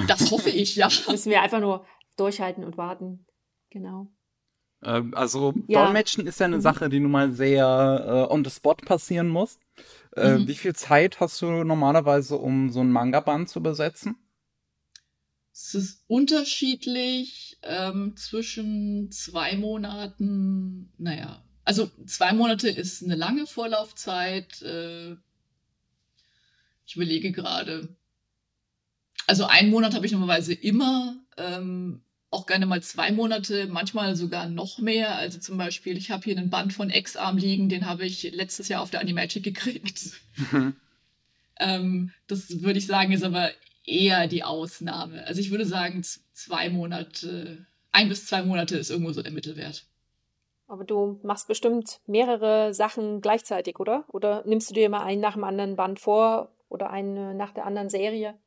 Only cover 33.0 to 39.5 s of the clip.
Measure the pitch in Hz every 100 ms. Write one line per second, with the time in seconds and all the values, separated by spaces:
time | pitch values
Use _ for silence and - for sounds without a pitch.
33 | 180 214 226 220 196 202 196 180 196 220
34 | 196 170 175 175 170 165 190 - 220 220
35 | 220 - 180 175 - 190 175 - 185 180
36 | 190 190 214 185 180 180 196 190 196 -
37 | 185 - 190 190 196 196 190 180 180 175
38 | 185 185 175 175 190 - 196 190 185 -
39 | 196 175 175 208 202